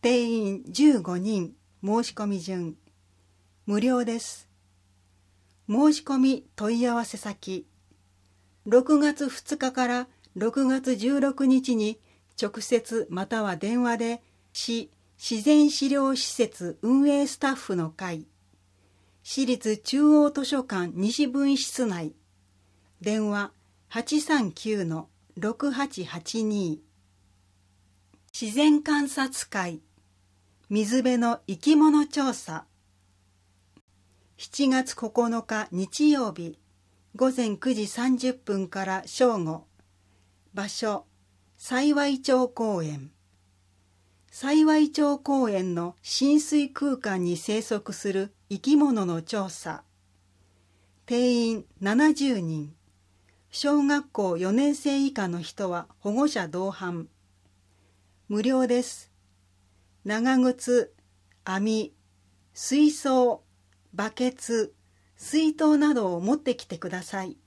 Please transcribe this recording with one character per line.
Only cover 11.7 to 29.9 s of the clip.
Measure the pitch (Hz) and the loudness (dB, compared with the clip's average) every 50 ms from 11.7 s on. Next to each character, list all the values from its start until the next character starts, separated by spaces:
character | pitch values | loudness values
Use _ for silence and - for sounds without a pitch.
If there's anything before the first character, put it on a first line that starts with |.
| 247 | 0
に | 220 214 214 220 - _ _ _ _ _ _ _ - | 0 0 -2 -4 -6 _ _ _ _ _ _ _ -6
直 | - 214 208 226 | -6 -6 -6 -8
接 | 208 - 254 226 233 - 226 226 196 - | -4 0 0 0 0 0 -4 -6 -4 -4
ま | 165 180 196 | -6 -8 -6
た | 196 233 226 | -4 -4 -4
は | 214 202 180 | -2 -4 -4
電 | 160 190 202 233 247 | -4 -4 -2 -2 0
話 | 247 240 233 220 | 0 0 0 -2
で、 | 233 233 233 233 _ _ _ _ _ _ _ | -2 -4 -6 -8 _ _ _ _ _ _ _
市 | - - - 233 233 - - _ _ _ _ _ _ | -10 -6 -4 -6 -6 -6 -10 _ _ _ _ _ _
自 | - - 233 220 208 | -8 -6 -6 0 2
然 | 294 302 302 294 294 | 4 6 6 6 4
資 | 294 - 277 269 | 2 0 -2 0
料 | 277 277 269 269 269 | 0 0 0 0 0
施 | 254 - - - | -2 -4 -6 0
設 | - 240 214 - - 180 170 165 - - | -2 -2 -2 -2 -8 -10 -10 -8 -6 0
運 | 220 254 269 277 294 | 2 4 4 4 4
営 | 285 285 285 | 4 2 0
ス | 285 - - | -2 -2 -2
タ | - 262 269 | -2 -2 -2
ッ | |
フ | 262 - - 196 | -4 -4 -4 -4
の | 175 165 160 | -2 -2 -4
会、 | 160 - 190 180 170 156 156 _ _ _ _ _ _ _ _ _ _ _ _ _ _ _ _ _ _ _ _ | -6 -8 -8 -8 -8 -8 -12 _ _ _ _ _ _ _ _ _ _ _ _ _ _ _ _ _ _ _ _
市 | - - 269 269 233 | -10 -4 -2 0 0
立 | 254 233 - 220 214 208 | 0 -2 0 -2 -4 -2
中 | _ - - 277 294 302 | _ -2 2 4 6 8
央 | 302 302 294 294 | 8 8 8 6
図 | 294 285 277 | 2 -2 -4
書 | 247 294 269 | -2 -2 -2
館 | 254 262 208 190 175 175 165 | -2 -2 -2 -2 -2 -4 -2
西 | 170 190 214 233 - 294 | -2 -2 -2 2 0 0
分 | 262 247 277 277 277 277 262 | 0 2 0 2 2 2 2
室 | - - - - 254 220 | 0 -4 -2 -2 -2 -2
内、 | 190 170 165 151 - _ _ _ _ _ _ _ _ _ _ _ _ _ _ _ _ _ | -2 -4 -6 -10 -12 _ _ _ _ _ _ _ _ _ _ _ _ _ _ _ _ _
電 | 170 208 214 220 214 208 | -6 -4 -2 -2 -2 -2
話 | 202 202 202 196 _ _ _ _ _ _ _ _ | -2 -4 -4 -6 _ _ _ _ _ _ _ _
八 | - 226 240 - 302 302 | -8 -8 -6 -2 -2 -2
三 | 294 - 311 285 226 185 | 0 2 0 0 0 -2
九 | 160 - - 220 214 208 185 | -4 -8 -6 -4 -4 -2 -2
の | 165 160 160 - _ _ _ _ _ _ | -4 -4 -6 -8 _ _ _ _ _ _
六 | - 170 208 226 - - 285 | -6 -6 -6 -4 -2 -2 -2
八 | 262 254 277 285 - - 180 | -2 -2 -4 -6 -6 -10 -10
八 | - - 170 165 - - 220 220 | -10 -10 -12 -10 -6 -4 -2 -2
二。 | 214 214 208 190 170 156 156 _ _ _ _ _ _ _ _ _ _ _ _ _ _ _ _ _ _ _ _ _ _ _ _ _ _ _ _ _ _ _ - | -2 -2 -2 -2 -2 -4 -6 _ _ _ _ _ _ _ _ _ _ _ _ _ _ _ _ _ _ _ _ _ _ _ _ _ _ _ _ _ _ _ -10
自 | 233 214 208 | -8 -4 0
然 | 262 302 302 302 294 294 | 4 6 6 6 4 4
観 | - 302 294 285 277 | 0 0 0 0 -2
察 | - 285 269 262 262 - - _ | -2 -4 -4 -4 -4 -10 -10 _
会、 | - 208 185 175 170 156 _ _ | -6 -4 -4 -4 -6 -10 _ _